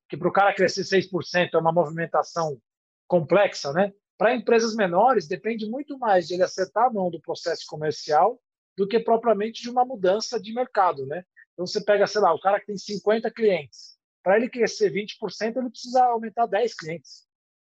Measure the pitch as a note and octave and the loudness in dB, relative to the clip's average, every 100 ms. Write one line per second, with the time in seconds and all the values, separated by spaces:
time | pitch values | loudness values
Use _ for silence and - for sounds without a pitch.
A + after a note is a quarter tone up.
0 | _ D#3 E3+ G3 G3 G3 F3+ - F3 F#3+ | _ -6 0 2 2 4 0 0 0 0
1 | F3+ F3 - F3 E3+ E3 D#3+ E3 D3+ E3 | 0 -4 -2 0 0 2 2 2 0 -2
2 | E3 E3 C#3 E3+ D#3+ C3+ _ _ _ _ | -2 -2 -2 -2 -4 -6 _ _ _ _
3 | - F3+ D3 F#3+ F#3+ - C#3+ D#3 G3+ - | -2 0 4 4 4 0 -4 -2 -2 -4
4 | _ - G#3 B3 - A#3 A3+ A3 F#3+ E3+ | _ -2 0 0 2 2 2 0 0 4
5 | A#3+ A#3 D#3 F#3 G#3+ A3+ G#3+ B3 D4 C4+ | 4 4 0 -6 -6 -6 -6 -8 -10 -6
6 | A#3+ F#3 D#3+ F3+ F3+ - F#3 G#3 B3 G#3+ | 2 2 2 0 -2 -2 -4 0 0 2
7 | F3+ D#3+ - - E3+ D#3 - D#3 D#3 C#3+ | -4 -4 -8 -8 -6 -6 -8 -6 -6 -6
8 | - D3+ F#3+ B3+ _ _ _ - G3 A3+ | 0 2 2 0 _ _ _ -6 -2 0
9 | A3+ A3+ A#3 G3+ A3 A3+ A#3+ B3 B3 B3+ | 2 2 2 0 -2 -8 -4 -2 0 0
10 | F3+ G#3 G#3+ A#3 G3 A3+ B3+ - F3+ D3 | 0 0 -2 -8 -8 -6 -4 2 2 0
11 | C3+ E3 - _ _ - F3+ G#3+ F#3 G3+ | -6 -10 -12 _ _ -10 -6 -4 2 2
12 | F#3+ G#3 F#3+ D#3+ F#3+ G3+ - G3 - G3+ | 2 2 2 2 0 0 -2 -12 -8 -4
13 | - A3+ A3+ A#3 A3 F3 C#3+ - - _ | 0 0 0 0 2 2 -2 -16 -20 _
14 | _ _ F3+ G#3 A#3+ B3+ G#3+ - G3+ E3 | _ _ 2 2 2 0 -2 2 0 0
15 | G#3 - G#3 - A3 A#3 B3 - B3 B3+ | -6 -8 -10 -6 -6 -4 -6 -8 -2 2
16 | B3 A#3 A3+ - A#3 G3 A#3 - D#3 E3 | 2 2 -4 -2 -2 0 -2 -4 -10 -10
17 | - - _ _ _ _ | -12 -20 _ _ _ _